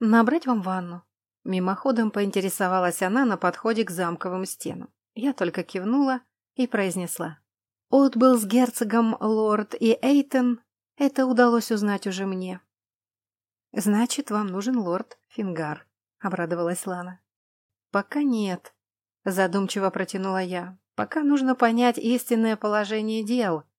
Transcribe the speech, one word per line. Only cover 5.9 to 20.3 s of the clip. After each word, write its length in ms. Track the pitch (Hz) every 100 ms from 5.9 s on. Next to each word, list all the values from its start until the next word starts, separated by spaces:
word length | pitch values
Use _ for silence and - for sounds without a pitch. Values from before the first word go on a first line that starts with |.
| 262 277 254 _ _ _
и 120 | - 247
произнесла: 720 | 220 190 175 175 - 165 160 _ _ _ _ -
«Отбыл 460 | 269 277 233 254 247
с 60 |
герцогом 720 | 208 233 254 - 220 226 226 220
лорд 540 | 214 220 214 208 208 -
и 180 | 226 226
Эйтон, 580 | 254 285 277 262 247 240 _ _ _ -
это 300 | 277 277 262
удалось 440 | 240 240 233 226
узнать 360 | 214 208 196 196
уже 200 | 185 196
мне». 340 | 185 185 185 _ _ _ _ _ _ _ _ _ _ _
«Значит, 580 | - 190 208 240 - -
вам 180 | 214 202
нужен 300 | 185 202 254
лорд 400 | 185 175 - - _
Фингар», 580 | - 202 165 151 151 - _ _ _
обрадовалась 680 | 202 180 170 170 170 180 -
Лана. 340 | 180 180 180 _ _ _ _ _ _ _
«Пока 320 | 202 196 294
нет», 520 | 294 226 202 180 - _ _ _ _ _
задумчиво 680 | - 185 190 190 190 202 190
протянула 520 | 196 185 190 190